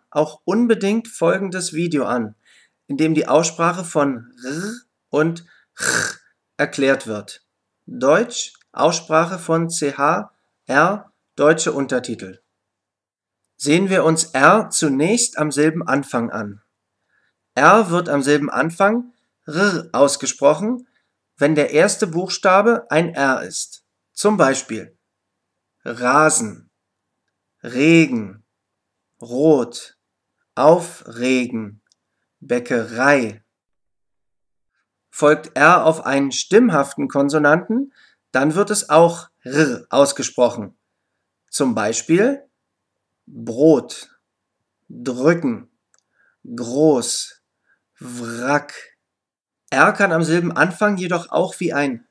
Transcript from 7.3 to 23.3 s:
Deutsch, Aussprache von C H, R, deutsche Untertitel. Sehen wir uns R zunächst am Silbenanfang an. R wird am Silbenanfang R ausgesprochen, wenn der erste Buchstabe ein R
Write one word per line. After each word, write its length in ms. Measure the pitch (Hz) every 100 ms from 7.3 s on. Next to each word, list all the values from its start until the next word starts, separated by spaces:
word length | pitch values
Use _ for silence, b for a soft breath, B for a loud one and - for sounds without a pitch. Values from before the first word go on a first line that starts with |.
| - _ _ _ _ -
Deutsch, 640 | 123 135 170 240 - - _ _
Aussprache 680 | - 156 170 - 160 170 185
von 300 | 170 165 165
C 260 | 165 143 139
H, 360 | 143 185 208 _ _ _ -
R, 440 | 135 170 208 - _ _ -
deutsche 380 | 147 165 160
Untertitel. 680 | 139 131 127 123 110 95 90 _ _ _ _ _ _ _ _ _ _ _ -
Sehen 340 | 143 170 196
wir 140 | 185
uns 220 | 151 160 -
R 440 | 131 147 208 -
zunächst 680 | - 151 135 165 233 - -
am 140 | 151
Silbenanfang 800 | 139 156 175 - 139 139 123 117
an. 320 | 110 104 101 _ _ _ _ _ _ _ _ _ 123
R 340 | 156 208 190
wird 200 | 170 170
am 120 | 143
Silbenanfang 920 | 135 147 143 - 160 165 196 233 247 _ _ _ -
R 440 | 156 202 170 -
ausgesprochen, 960 | 120 139 - 135 - 139 156 214 247 - _ _ _ _ -
wenn 180 | 143 151
der 160 | 143
erste 340 | 147 196 - 196
Buchstabe 800 | 160 185 - 196 190 220 233 -
ein 240 | 151 170 170
R 260 | 135